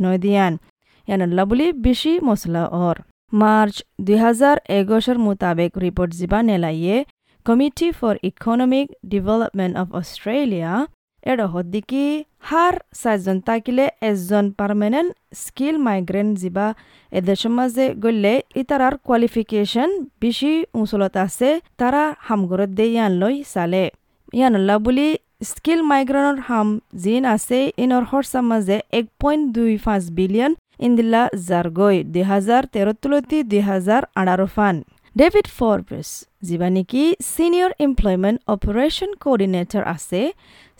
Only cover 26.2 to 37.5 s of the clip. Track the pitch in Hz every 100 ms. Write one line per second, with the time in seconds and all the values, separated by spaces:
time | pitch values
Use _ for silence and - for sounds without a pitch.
26.2 | 285 277 254 233 214 214 - - 185 240
27.2 | 262 214 - 247 277 - 254 247 233 269
28.2 | 262 262 233 226 190 208 - 233 226 _
29.2 | 285 302 285 226 226 214 220 202 175 165
30.2 | 185 214 277 330 _ - 247 233 226 226
31.2 | 240 196 175 175 175 165 202 185 151 170
32.2 | 190 202 196 240 269 214 202 220 277 285
33.2 | 269 302 240 208 202 190 180 233 - -
34.2 | 185 185 190 - 208 165 - _ _ -
35.2 | 320 415 - - 233 196 185 - 156 -
36.2 | - _ 180 170 180 185 180 254 320 -
37.2 | 254 - 339